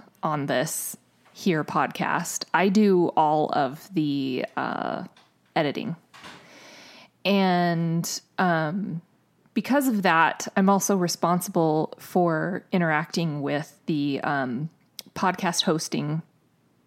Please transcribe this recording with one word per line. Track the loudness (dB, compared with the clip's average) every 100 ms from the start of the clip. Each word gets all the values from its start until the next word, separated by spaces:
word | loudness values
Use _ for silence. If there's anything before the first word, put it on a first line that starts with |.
| -6 _
on | -4 -2 0
this | 0 -2 -4 -8 -12 _ _ _
here | -4 0 0
podcast, | 0 -2 -2 -2 -2 -2 -4 -8 -2
I | 2 4
do | 6 6 4 4 2
all | 2 2 0
of | 0 -2 -4 -8
the, | -4 -2 -2 -4 -4 -6 -6
uh, | -6 -4 -6 -6 -8 _ _ _ _ -2
editing. | -2 -2 -6 -8 _ -20 -20 -20 -20 -20 -20 -20 -20 -20 -20 _ 0
And, | 2 4 2 2 0 0 0 -2 -6 -8 0
um, | 2 2 0 -4 -6 -8 -12 _ _ _ _
because | -4 0 0 2
of | 2
that, | 4 4 4 0 -4 2
I'm | 4
also | 4 2 0
responsible | 0 0 0 0 0 0 2 2 -2 -6
for | -4 0 2 2 -2 -6 -2
interacting | 0 2 0 -2 -2 -2 -2
with | -2 -4 -4 -10 -4
the, | -2 0 -2
um, | -2 -2 -2 -4 -8 _ _ -20 -16 -4
podcast | -2 0 -2 0
hosting | 0 0 -2 -4 -2 -4 -6 _ _ _ _ _